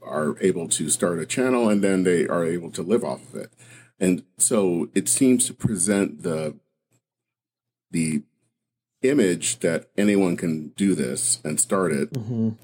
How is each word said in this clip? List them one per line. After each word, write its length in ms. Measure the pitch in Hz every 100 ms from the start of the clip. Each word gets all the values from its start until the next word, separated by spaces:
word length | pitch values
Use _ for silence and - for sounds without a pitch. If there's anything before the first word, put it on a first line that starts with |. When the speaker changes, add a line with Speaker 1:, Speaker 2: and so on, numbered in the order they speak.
Speaker 1:
are 360 | - 73 76 -
able 260 | 95 87 78
to 200 | - 76
start 300 | - 90 85
a 60 |
channel 420 | 80 - 127 123 113
and 140 | 104
then 200 | 98 95
they 240 | 92 87 -
are 180 | 87
able 260 | 82 87 85
to 100 | -
live 220 | 85 110
off 180 | 76 64 -
of 20 |
it. 160 | - - _ - - - -
And 240 | 92 90 - -
so 520 | - 117 95 85 -
it 160 | 101 90
seems 360 | - 131 123 -
to 60 |
present 680 | - - 95 95 101 90 76
the, 320 | 90 78 78 - _ _ _ _ _ _ _ _ _ _ _ _ _
the 320 | 85 80 76 - _ _ _ _ _ _ -
image 580 | 127 143 98 80 - -
that 300 | 87 80 - -
anyone 400 | 104 101 92 87
can 320 | 87 78 76
do 240 | - 98
this 440 | 82 64 65 - -
and 160 | 78 76
start 320 | - 98 90
it 220 | 71 -
Speaker 2:
Mm-hmm. 360 | 131 107 113 113 110